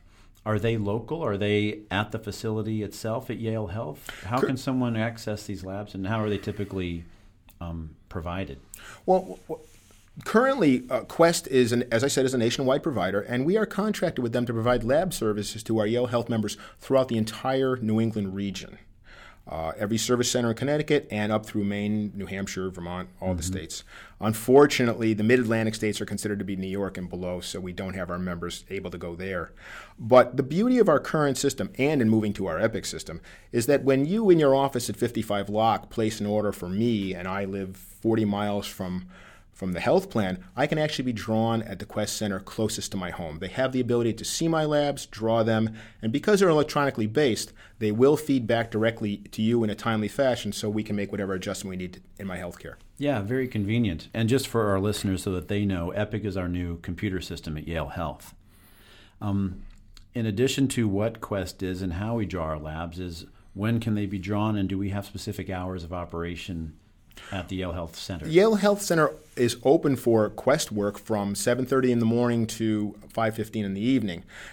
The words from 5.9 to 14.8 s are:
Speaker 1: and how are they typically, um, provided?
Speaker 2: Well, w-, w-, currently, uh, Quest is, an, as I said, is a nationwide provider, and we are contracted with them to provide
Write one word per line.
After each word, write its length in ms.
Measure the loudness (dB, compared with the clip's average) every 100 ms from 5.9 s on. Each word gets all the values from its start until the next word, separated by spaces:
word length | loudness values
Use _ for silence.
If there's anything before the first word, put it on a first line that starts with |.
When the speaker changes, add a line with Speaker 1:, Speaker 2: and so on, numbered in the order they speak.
Speaker 1:
and 120 | -6 -2
how 140 | 0
are 100 | 0
they 80 | -2
typically, 680 | -4 -6 -4 -4 -4 -6 -10 -20 -20 _ -20 -12
um, 340 | -10 -8 -10 -14 -12
provided? 500 | -8 -6 -6 -8 -10 -16 -20 -18 -8 2
Speaker 2:
Well, 160 | 2
w-, 180 | 2 -14 -12
w-, 200 | -14 -14 -20 -20 -20 -20 -14 2
currently, 580 | 4 6 6 4 4 0
uh, 160 | -4 -2
Quest 420 | 4 4 4 2
is, 240 | 4 4
an, 140 | 2 2
as 100 | 2
I 60 | 2
said, 160 | 2 2
is 80 |
a 40 | 2
nationwide 460 | 2 2 0 2
provider, 380 | 0 0 0 0
and 240 | 0 0 2
we 100 | 2
are 100 | 0
contracted 560 | -2 -2 0 -2 0
with 120 | -2
them 120 | 0 0
to 60 |
provide 320 | 0 2 2